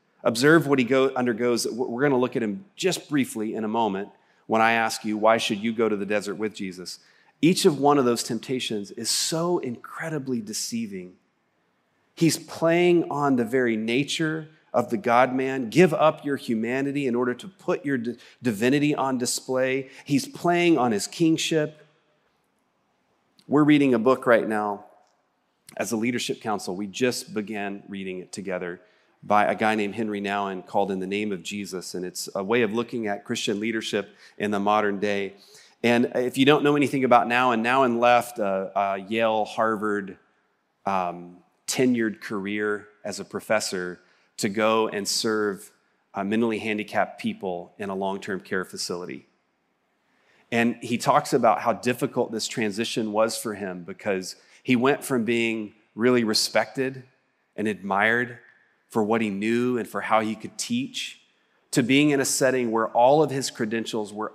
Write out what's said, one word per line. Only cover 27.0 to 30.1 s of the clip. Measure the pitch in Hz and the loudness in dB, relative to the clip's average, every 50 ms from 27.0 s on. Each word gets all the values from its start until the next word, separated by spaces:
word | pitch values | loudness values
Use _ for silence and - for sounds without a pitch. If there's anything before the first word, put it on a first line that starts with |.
| 127 123 117 - - - 98 | 0 0 0 -2 -8 -8 -8
began | 110 104 98 110 104 101 101 98 101 - - | -8 -8 -6 -8 -8 -8 -8 -8 -10 -12 -12
reading | 101 98 95 95 92 92 | -10 -10 -8 -8 -8 -10
it | 90 - - | -12 -12 -12
together | - 95 95 92 90 92 87 87 92 _ _ _ _ _ _ _ _ - | -12 -8 -6 -6 -6 -6 -6 -10 -10 _ _ _ _ _ _ _ _ -4
by | - 104 104 104 | 0 2 4 4
a | - 104 | 2 2
guy | 95 113 107 110 | 2 2 0 2
named | 110 104 101 95 | 0 -2 -2 -2
Henry | 107 113 107 | -4 -4 -4